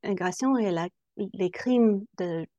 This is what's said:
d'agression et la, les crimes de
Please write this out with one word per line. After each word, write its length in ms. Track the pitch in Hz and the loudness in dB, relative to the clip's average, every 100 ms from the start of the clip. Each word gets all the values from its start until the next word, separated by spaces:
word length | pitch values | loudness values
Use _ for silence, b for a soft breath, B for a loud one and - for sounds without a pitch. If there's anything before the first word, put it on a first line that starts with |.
d'agression 540 | - 190 180 180 262 262 | -2 -2 -2 -2 0 2
et 140 | 208 | 2
la, 160 | 170 175 _ _ - | 0 -4 _ _ -10
les 340 | 196 190 180 | -10 -2 -4
crimes 540 | - 247 247 226 202 208 - | -2 0 4 4 4 -4 -8
de 280 | 180 165 160 | -6 -4 -8